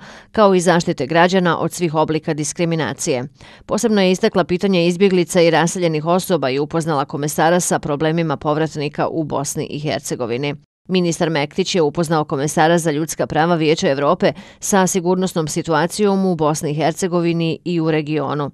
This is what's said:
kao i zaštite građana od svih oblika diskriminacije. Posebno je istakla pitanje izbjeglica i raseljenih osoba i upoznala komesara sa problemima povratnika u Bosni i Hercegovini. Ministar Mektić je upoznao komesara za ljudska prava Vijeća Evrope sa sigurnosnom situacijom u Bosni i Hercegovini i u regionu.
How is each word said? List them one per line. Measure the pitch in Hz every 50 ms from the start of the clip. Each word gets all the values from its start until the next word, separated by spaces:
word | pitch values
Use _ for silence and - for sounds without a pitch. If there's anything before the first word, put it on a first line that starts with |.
| - - - - - _
kao | - 220 208 196 190
i | 185
zaštite | 165 185 165 175 165 180 160 - 131
građana | - 160 165 175 180 196 185 180 170 156 -
od | - 160
svih | - - 175 160 151
oblika | 160 156 - 156 156 - 175 156
diskriminacije. | 151 151 - - - 170 165 165 160 143 104 135 - - 170 139 120 123 147 _ - - - - - -
Posebno | - - 214 - 220 214 202
je | 190 185
istakla | 185 - 220 214 - 190 160
pitanje | - 180 175 - 196 190 175 170
izbjeglica | 175 175 170 202 196 190 180 165 - - 180
i | 165 170
raseljenih | 160 151 160 170 - 190 175 165 156 151 151
osoba | 170 175 185 - - 180 147 139 131
i | 131 139
upoznala | 151 147 165 165 151 165 156 135 147
komesara | - - 143 147 151 - 175 156 165 180 180
sa | - - 180 143
problemima | - 151 143 135 160 156 160 170 165 156 139
povratnika | 117 - 151 151 156 160 151 - 151 143 147 - - 143
u | - - 165 156
Bosni | - 143 - 143 - - 160 135
i | - - 147
Hercegovini. | 147 156 98 113 - - 160 - 123 107 120 127 143 143 143 143 _ _ _ _ _ -
Ministar | 185 185 175 170 165 - 180 160
Mektić | 160 143 147 147 - - 180 - -
je | 180
upoznao | 156 147 151 175 170 151 170 151 147
komesara | 147 160 135 143 151 - 180 156 160 170
za | 170 156 170
ljudska | 143 147 165 - - - 143
prava | - 160 151 160 175 175
Vijeća | 156 160 151 160 - 190 160
Evrope | 135 135 143 147 185 - 202 156 - - - - - -
sa | - - 208 190 185
sigurnosnom | 180 - 190 165 180 185 180 185 180 - 180 160
situacijom | 151 - 170 151 170 160 147 165 170 - - 208 202 196 190 190
u | 185 175
Bosni | 156 156 147 156 - 175 147
i | 147
Hercegovini | 160 147 160 160 - 196 175 175 175 170 170 165 170 165 160 156 - -
i | 170 175 165
u | 160 160
regionu. | 156 156 147 147 156 147 139 131 139 147 143 135